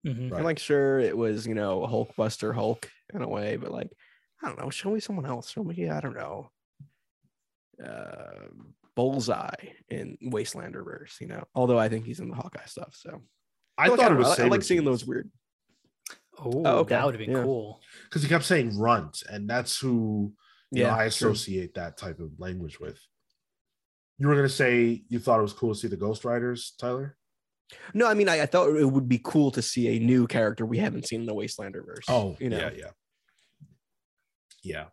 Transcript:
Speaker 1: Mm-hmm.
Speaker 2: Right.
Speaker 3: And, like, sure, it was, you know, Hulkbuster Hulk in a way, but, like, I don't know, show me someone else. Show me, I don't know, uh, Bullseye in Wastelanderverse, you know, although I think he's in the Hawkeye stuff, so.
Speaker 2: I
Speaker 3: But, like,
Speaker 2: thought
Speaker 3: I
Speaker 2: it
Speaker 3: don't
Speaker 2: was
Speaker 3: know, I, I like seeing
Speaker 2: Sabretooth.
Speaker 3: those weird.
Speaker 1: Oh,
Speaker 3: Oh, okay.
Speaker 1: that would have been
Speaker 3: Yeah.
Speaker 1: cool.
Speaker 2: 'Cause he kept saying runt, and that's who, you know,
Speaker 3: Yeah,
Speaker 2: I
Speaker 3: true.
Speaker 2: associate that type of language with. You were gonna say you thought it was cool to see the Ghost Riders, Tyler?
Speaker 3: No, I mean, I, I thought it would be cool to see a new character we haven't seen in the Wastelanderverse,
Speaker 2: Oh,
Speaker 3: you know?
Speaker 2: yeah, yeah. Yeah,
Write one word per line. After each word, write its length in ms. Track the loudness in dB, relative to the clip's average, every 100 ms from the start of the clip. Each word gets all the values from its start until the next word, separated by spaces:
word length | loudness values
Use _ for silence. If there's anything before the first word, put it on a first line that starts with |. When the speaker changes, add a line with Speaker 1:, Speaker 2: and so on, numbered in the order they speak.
| -6
Speaker 1:
Mm-hmm. 240 | -6 -6
Speaker 2:
Right. 80 | -2
Speaker 3:
And, 60 |
like, 140 | -2 -2
sure, 400 | 2 4 4 4
it 180 | 2 2
was, 300 | 0 -2 -2
you 80 |
know, 260 | -2 0 0 0
Hulkbuster 680 | -2 -2 -2 -2 -2 -4
Hulk 360 | -2 -2 -2 -8 _ -14
in 100 | -8
a 60 | -6
way, 280 | -4 -4 -6
but, 140 | -8
like, 180 | -10 -10 _ _ _ _ _
I 60 | -12
don't 100 | -8
know, 120 | -10
show 200 | -8 -4
me 80 | -4
someone 260 | -4 -8 -6
else. 240 | -8 -8
Show 140 | -10
me, 240 | -8 -6 -6
I 100 | -4
don't 140 | -6 -10
know, 340 | -10 -12 -16 _ _ _ -20 _ _ _ _ _ _ _ _ -18
uh, 640 | -14 -12 -12 -14 -16 -18 -20 -20 -20 _ _
Bullseye 600 | 0 0 0 -2 -2 -4 -10 -16 -20 _
in 280 | -10 -10 -10
Wastelanderverse, 1000 | -6 -6 -6 -8 -12 -12 -14 -16 -18 -16
you 60 | -14
know, 180 | -14 -6
although 240 | 0 4 4
I 100 | 4
think 180 | 0 -6
he's 140 | -10
in 80 | -10
the 40 | -10
Hawkeye 280 | -12 -14 -16
stuff, 280 | -16 -16
so. 280 | -18 -18 -18 _ _ _ _ _ 2
Speaker 2:
I 100 | 4
Speaker 3:
But, 40 |
like, 100 | 6
Speaker 2:
thought 80 | 6
Speaker 3:
I 0 |
Speaker 2:
it 40 |
Speaker 3:
don't 40 | 6
Speaker 2:
was 100 | 6
Speaker 3:
know, 40 |
I, 40 | 6
I 40 | 4
like 160 | 4
seeing 220 | 4 2
Speaker 2:
Sabretooth. 0 |
Speaker 3:
those 220 | 4 0 -2
weird. 240 | -6 -6 _ _ _ _ _ _ _ -20 -20 _ -10
Speaker 1:
Oh, 260 | -4 0
Speaker 3:
Oh, 160 | 2 4
okay. 180 | 4 2
Speaker 1:
that 60 |
would 100 | 2
have 40 | -2
been 140 | -2
Speaker 3:
Yeah. 0 |
Speaker 1:
cool. 480 | 0 0 -2 -6 -14 _ -20 -8
Speaker 2:
'Cause 120 | -4
he 60 | 2
kept 160 | 2
saying 340 | 4 2 2 2
runt, 440 | 4 4 2 -12 -12
and 180 | -10 -4
that's 320 | -4 -2 -4
who, 540 | 0 0 0 0 -2 -6 _ _ _
you 80 | 0
know, 80 | 2
Speaker 3:
Yeah, 20 |
Speaker 2:
I 120 | 2 0
Speaker 3:
true. 280 | 2 0 0
Speaker 2:
associate 300 | -4 -6 -6
that 220 | -8 -10 -10
type 220 | -12 -10
of 180 | -12 -10
language 400 | -10 -8 -10 -10
with. 200 | -14 -14 _ _ _ _ _ _ _ _ _ _ _ 0
You 100 | 4
were 60 | 4
gonna 120 | 4
say 560 | 4 4 6 4 2 _
you 100 | -4
thought 200 | 2 2
it 40 |
was 100 | 2
cool 220 | -2 -2
to 40 | -2
see 100 | -4
the 80 | -4
Ghost 280 | -4 -4
Riders, 480 | -2 -2 -2 -6 -10 -8
Tyler? 400 | -6 -6 -8 -14 _ _ _ _ _ -20 -6
Speaker 3:
No, 120 | 2 4
I 80 |
mean, 140 | 6 4
I, 140 | 4
I 40 | 4
thought 300 | 4 4 6
it 80 |
would 240 | 6 4 4
be 120 | 0
cool 280 | 4 4 4
to 100 | 2
see 260 | -2 0 2 4
a 20 |
new 260 | 6 6 4
character 380 | 2 0 0 -2
we 120 | 0
haven't 280 | 0 -2 -6
seen 140 | -6
in 60 | -4
the 80 |
Wastelanderverse, 760 | -4 -6 -8 -10 -12 -14 -12 0
Speaker 2:
Oh, 300 | 0 0 -4
Speaker 3:
you 120 | -4
know? 100 | -2
Speaker 2:
yeah, 100 | -4
yeah. 200 | -8 -18 _ _ _ _ _ _ _ -20 _ _ _ _ _ _ _ _ -16
Yeah, 260 | -12 -10 -12